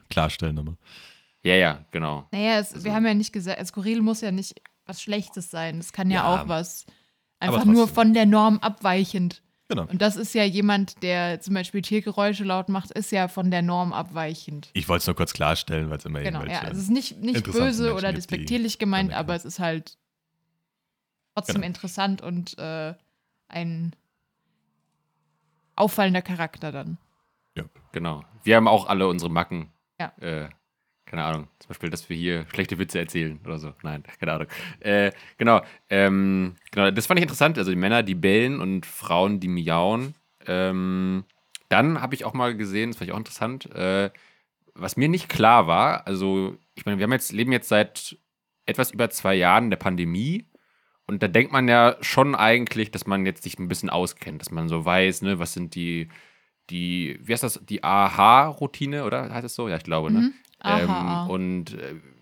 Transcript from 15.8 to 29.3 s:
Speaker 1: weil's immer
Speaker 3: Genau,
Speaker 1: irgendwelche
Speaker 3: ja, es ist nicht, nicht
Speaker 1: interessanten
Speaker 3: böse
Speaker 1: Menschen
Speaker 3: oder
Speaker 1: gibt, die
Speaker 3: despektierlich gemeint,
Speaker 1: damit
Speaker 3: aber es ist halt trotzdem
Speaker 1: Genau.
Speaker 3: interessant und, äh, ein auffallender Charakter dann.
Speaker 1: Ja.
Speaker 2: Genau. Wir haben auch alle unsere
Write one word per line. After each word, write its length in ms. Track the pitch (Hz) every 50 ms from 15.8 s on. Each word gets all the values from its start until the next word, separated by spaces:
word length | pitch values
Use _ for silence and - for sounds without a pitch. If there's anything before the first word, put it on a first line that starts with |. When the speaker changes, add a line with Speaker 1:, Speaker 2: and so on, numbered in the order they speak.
| 78 78
Speaker 1:
weil's 160 | 78 76 -
immer 160 | 78 78 73
Speaker 3:
Genau, 180 | 73 73 - -
Speaker 1:
irgendwelche 240 | 71 71 - - -
Speaker 3:
ja, 60 | -
es 60 | -
ist 120 | 190 190 190
nicht, 300 | 233 277 269 - - -
nicht 180 | - 240 247
Speaker 1:
interessanten 300 | 233 - - - 233 254
Speaker 3:
böse 160 | 269 233 226 240
Speaker 1:
Menschen 140 | - -
Speaker 3:
oder 100 | 190 190 190
Speaker 1:
gibt, 20 |
die 40 | 180
Speaker 3:
despektierlich 640 | 180 175 - 185 175 156 151 240 240 226 226 - -
gemeint, 320 | 220 202 190 190 190 180
Speaker 1:
damit 80 | - -
Speaker 3:
aber 160 | 160 151 175
es 80 | 170 -
ist 140 | 147 - -
halt 380 | 180 165 160 160 151 - - _ _ _ _ _ _ _ _ _ _ _ _ _ _ _ _ _ _ _ _ _ _ _ _ _ _ _ -
trotzdem 200 | 208 202 - 190
Speaker 1:
Genau. 120 | 202 180
Speaker 3:
interessant 540 | 175 175 - - 180 - 202 190 196 196 190
und, 360 | - 180 175 175 175 - -
äh, 360 | - 156 160 160 160 156 156 165 _ _ _ _ _ _ _ _ _ _ -
ein 440 | - 170 170 170 165 165 170 170 - _ _ _ _ _ _ _ _ _ _ _ _ _ _ _ _ _ _ _ _ _ _ _ _ _ _ _ _ _ _ _ _ _ _ _ -
auffallender 460 | - 208 208 - 214 202 190 180 185
Charakter 500 | 180 - 180 170 165 156 - - 165 151
dann. 260 | 139 139 143 156 170 - _ _ _ _ _ _ _ _ _ _ -
Speaker 1:
Ja. 80 | 80 80 76 _ _ _ _
Speaker 2:
Genau. 320 | - - 85 82 78 73 76 _ _ - -
Wir 120 | 107 113
haben 120 | 113 110
auch 200 | 110 110 104 -
alle 200 | - 101 95 95
unsere 240 | 92 87 90 85 85